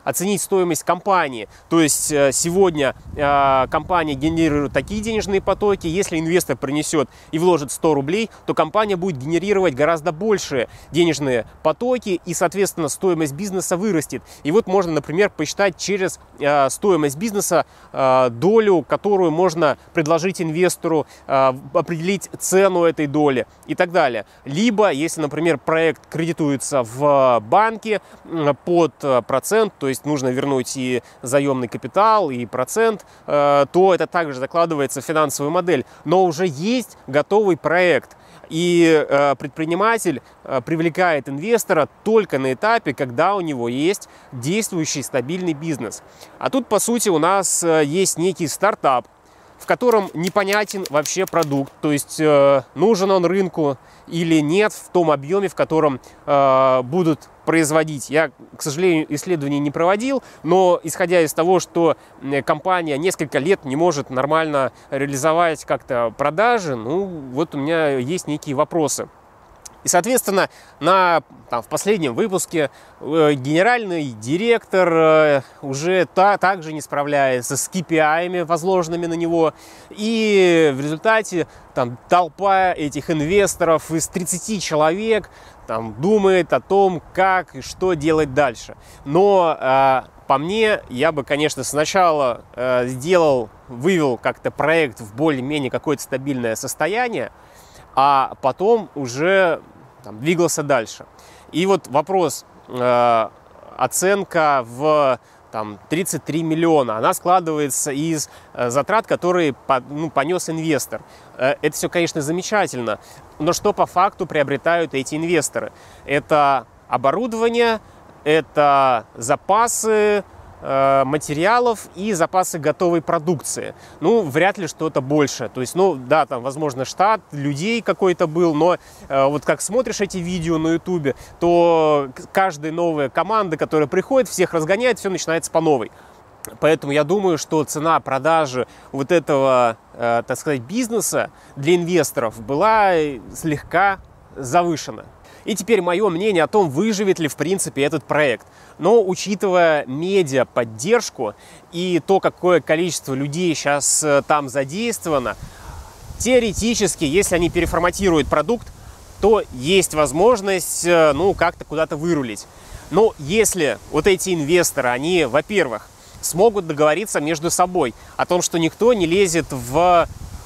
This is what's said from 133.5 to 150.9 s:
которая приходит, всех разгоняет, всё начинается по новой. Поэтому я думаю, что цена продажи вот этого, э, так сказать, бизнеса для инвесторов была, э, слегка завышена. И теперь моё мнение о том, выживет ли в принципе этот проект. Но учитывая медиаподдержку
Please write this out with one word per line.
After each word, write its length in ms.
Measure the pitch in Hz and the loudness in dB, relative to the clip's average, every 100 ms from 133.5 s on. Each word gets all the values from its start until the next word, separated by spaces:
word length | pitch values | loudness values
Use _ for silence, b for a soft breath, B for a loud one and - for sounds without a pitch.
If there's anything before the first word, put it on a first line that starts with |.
| 156 | -2
которая 300 | 147 156 147 | -2 0 0
приходит, 400 | 185 - 269 220 | -2 0 0 0
всех 260 | - 175 | 0 0
разгоняет, 440 | 170 156 202 247 214 | 0 0 0 0 0
всё 140 | 196 | -4
начинается 400 | 175 - 160 - | -6 -2 -4 0
по 100 | 170 | 0
новой. 300 | 160 135 101 B B B - - - - | 2 2 0 B B B -20 -16 -14 -2
Поэтому 340 | 151 160 143 | 0 0 0
я 100 | 147 | 0
думаю, 340 | 147 202 190 156 | 0 0 0 -2
что 260 | - 160 | -2 -2
цена 360 | 143 156 160 151 | -2 -2 0 0
продажи 640 | 127 135 143 165 147 127 113 B B | 0 -2 0 0 0 -4 -8 B B
вот 200 | 139 135 | -6 0
этого, 640 | 170 147 139 135 127 120 113 _ | 0 2 2 4 4 2 0 _
э, 300 | 123 120 117 - | -4 0 0 -2
так 140 | 127 | -6
сказать, 220 | 160 139 | -4 -6
бизнеса 680 | 120 220 233 226 - 143 104 B B - | -4 -6 -4 -4 -2 -4 -4 B B -6
для 200 | 139 180 | 0 0
инвесторов 640 | 170 180 143 - 113 110 | 2 0 0 -2 -4 -6
была, 560 | 110 143 214 220 202 170 | -6 0 2 4 4 2
э, 240 | 151 127 - - | 0 -6 -14 -8
слегка 640 | 160 143 - 165 196 185 - - - - | -4 -4 -2 0 0 -2 -12 -20 -20 -12
завышена. 680 | 127 170 175 156 - 107 101 - B B | 0 0 2 -4 -8 -14 -18 -20 B B
И 100 | - | -8
теперь 280 | 214 196 214 | -6 0 0
моё 260 | 175 175 208 | 2 0 0
мнение 340 | 165 214 180 | 0 0 2
о 40 | 151 | 2
том, 240 | 214 170 | 2 0
выживет 480 | 131 220 196 202 175 | 0 -2 0 0 0
ли 80 | 151 | -2
в 80 | - | -4
принципе 480 | 147 190 165 139 | -4 -2 -4 -2
этот 200 | 143 160 | -2 -2
проект. 440 | - 147 147 107 - B B B | -2 2 2 0 -6 B B B
Но 220 | 165 233 185 | 4 4 2
учитывая 800 | 180 185 208 202 180 165 151 123 | -4 -4 -2 0 4 4 2 -2
медиаподдержку 1500 | 139 180 196 156 135 117 131 117 110 151 | -6 0 0 2 0 0 -2 -4 -4 0